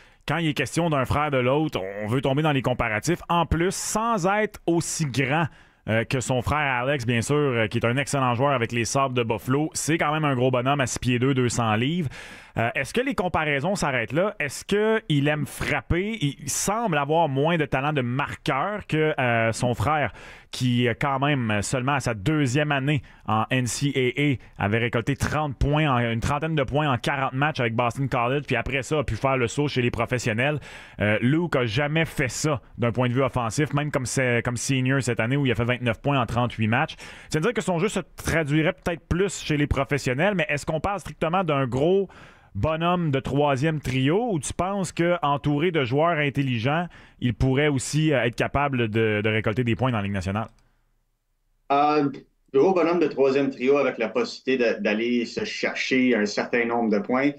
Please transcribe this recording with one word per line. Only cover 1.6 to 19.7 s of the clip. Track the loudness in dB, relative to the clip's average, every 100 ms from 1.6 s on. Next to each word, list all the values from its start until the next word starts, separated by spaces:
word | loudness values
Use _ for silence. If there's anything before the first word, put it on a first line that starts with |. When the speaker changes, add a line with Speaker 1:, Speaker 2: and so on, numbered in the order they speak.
| 0 -2 -6 -6
Speaker 1:
on | -2
veut | 0
tomber | 0 2
dans | 2
les | 2
comparatifs. | 0 0 0 -2 -2 -2 0
En | 0 2
plus, | 0 0
sans | -2 -4 -2 0 0 0
être | 0 -2 -4 -2
aussi | 0 0 -4 -2
grand, | -2 0 0 -2 -6 -20 _ -2
euh, | -2
que | 0 -2
son | 0 -2
frère | 0 0
Alex, | 0 0 0 -2 0
bien | 0
sûr, | 2 2
euh, | 2 2 0
qui | 0
est | 0
un | 0
excellent | -2 0 2 2
joueur | 2
avec | 2 0
les | -2
Sabres | 0 0 0 0
de |
Buffalo, | 0 -2 0 0 0
c'est | -4 -2 0
quand | 0
même | 0 0
un | 2
gros | 2
bonhomme | 2 2 0
à | 0
six | -2
pieds | 0 2
deux, | 2
deux | 2 2
cents | 2 0 2
livres. | 0 -2 -4 -8 -18 -20 -10 -2
Euh, | -2 -2
est-ce | -2
que | -2
les | -2
comparaisons | -2 -2 0 0 0 0 -2
s'arrêtent | 0 0 0
là ? | 0 0 -2
Est-ce | -6 -6 -2
qu'il | 0 2 0 0 0 2
aime | 0 -4
frapper ? | -6 -4 -2 -2 -2 -2 -2
Il, | -2 -4
il | -6
semble | -4 -2 -2 0 0
avoir | 2 2 2
moins | 2 2 2
de | 0
talent | 0 0
de | 0
marqueur | -2 -2 -4 -6 -2 -2 -2 -4 -2
que, | 0 0 2
euh, | 2 2 2
son | 0 -2